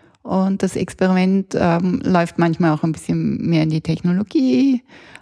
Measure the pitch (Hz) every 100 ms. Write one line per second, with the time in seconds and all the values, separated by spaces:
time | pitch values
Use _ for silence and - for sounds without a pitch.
0 | _ _ - 185 190 196 190 - 180 -
1 | 185 185 185 196 190 - 175 170 185 180
2 | - 180 170 - 170 160 170 151 165 160
3 | - 170 160 135 - 165 156 160 - 160
4 | 175 180 202 320 262 254 277 240 _ -
5 | - -